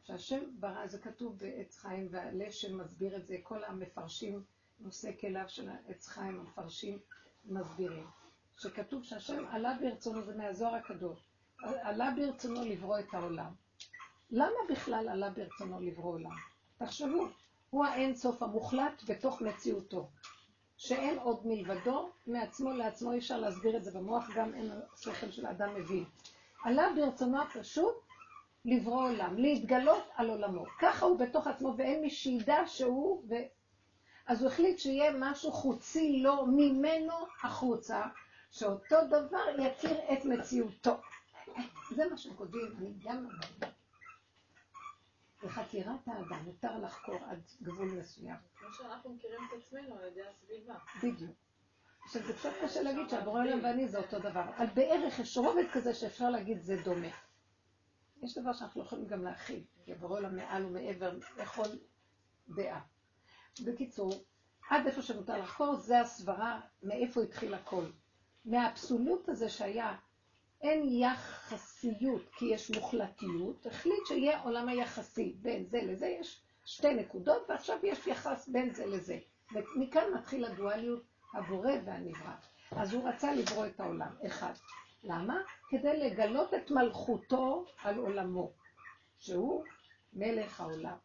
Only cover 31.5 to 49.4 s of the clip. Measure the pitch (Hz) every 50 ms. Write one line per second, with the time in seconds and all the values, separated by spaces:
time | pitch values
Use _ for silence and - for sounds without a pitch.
31.5 | 247 - 262 269 226 240 262 262 285 311 311 285 - - - 269 247 233 208 277
32.5 | 302 311 349 - - - 262 247 247 269 294 381 381 - 240 208 233 240 262 -
33.5 | - _ _ _ _ _ _ _ _ _ _ _ - - - - 247 220 254 262
34.5 | - - 339 381 359 - - 269 269 277 294 302 285 262 262 277 285 - - 311
35.5 | - - - 269 233 - - - - 320 320 294 277 262 262 269 277 277 262 247
36.5 | 262 285 294 285 262 269 277 311 320 320 320 320 339 339 330 - - - - -
37.5 | 208 - 262 247 226 - - - 220 202 214 - - - - - - - - _
38.5 | - - 220 202 196 196 - - 302 320 320 262 294 294 285 - 359 370 - 302
39.5 | 285 277 262 262 - - - 311 311 311 - - 269 269 - 277 240 233 - -
40.5 | 254 240 233 208 - - - 247 - - - - - - _ _ - - - -
41.5 | - 247 247 - - - - - 226 262 311 359 320 - - - 190 - 202 170
42.5 | 185 233 226 202 - 185 185 202 208 196 190 214 247 262 247 233 185 165 160 165
43.5 | - - - - - _ _ _ _ _ - - - _ _ _ _ _ _ _
44.5 | _ - _ _ _ - - - - _ _ _ _ _ _ _ _ _ 208 175
45.5 | - 226 220 - - 202 185 214 262 254 - 240 226 202 175 165 170 156 160 175
46.5 | - - - 226 226 214 196 190 - - - - 190 180 - - 185 170 170 -
47.5 | - - 208 170 170 190 196 190 190 175 165 - - - 170 165 - - - _
48.5 | _ - 214 202 - 262 254 233 - 247 - 254 240 233 226 220 226 240